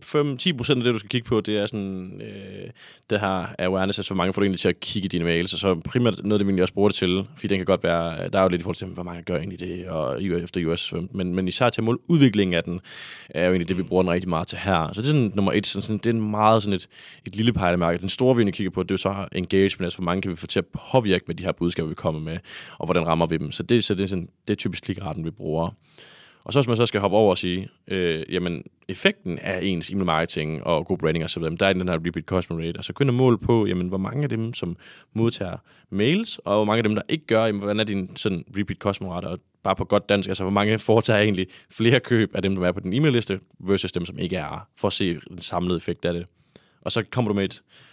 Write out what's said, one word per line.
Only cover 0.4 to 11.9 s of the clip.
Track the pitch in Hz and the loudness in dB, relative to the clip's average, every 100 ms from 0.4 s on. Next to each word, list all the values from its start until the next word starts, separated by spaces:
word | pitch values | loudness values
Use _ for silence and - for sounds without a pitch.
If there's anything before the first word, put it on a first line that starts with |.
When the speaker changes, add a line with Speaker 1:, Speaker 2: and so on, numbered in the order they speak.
| 185 | -2
Speaker 1:
procent | 139 117 131 | -2 0 2
af | |
det, | 120 | 2
du | 113 | 0
skal | 104 | -2
kigge | 127 113 | -4 0
på, | 113 | 0
det | 104 107 | 0 -2
er | 104 | -2
sådan, | 110 98 95 92 95 | -4 -6 -8 -10 -12
øh, | 107 101 98 98 95 - - - - | -14 -14 -14 -14 -14 -16 -20 -16 -2
det | 104 | 0
her | 101 95 95 - | 2 0 -2 -2
awareness, | 92 95 95 101 | 0 2 0 -2
altså | 95 | -2
hvor | 95 | 0
mange | 90 | 2
får | 95 | 4
du | |
egentlig | 101 92 | 2 4
til | 98 | 0
at | 87 | 0
kigge | - 107 92 | -2 -4 -2
i | |
dine | 85 | 0
mails, | 85 85 90 | 2 2 0
og | 85 | 0
så | 98 85 | 0 0
primært | - 123 120 98 | 0 2 2 0
noget | 104 | 0
af | 107 | 2
det, | 98 | 4
vi | |
egentlig | 95 | 4
også | 92 | 2
bruger | - 101 | 4 2
det | 95 | 4
til, | 92 92 98 - | 2 0 -2 -6
fordi | 101 | -2
den | 98 | 0
kan | 90 | 2
godt | 92 | 2
være, | 90 85 82 80 90 | 2 0 0 -4 -2
der | 98 | 2
er | |
jo | 95 | 4
lidt | 87 | 2
i | |
forhold | 87 87 | -4 -8
til, | 90 | -8
hvor | 90 | -10
mange | 87 87 | -10 -10
gør | 82 87 | -4 -4
egentlig | 92 90 | -4 -8
det, | 90 87 90 | -8 -8 -6
og | 82 67 67 | -4 -4 -2
U-, | 95 87 | -2 -2
efter | 87 90 82 | -4 -4 -2
U | 82 | -2
S, | - 87 87 | -4 -6 -6
men, | 98 90 | -6 -4
men | 90 92 | -2 -2
især | - 123 | 2 0
til | - | 2
at | |
måle | 110 | 0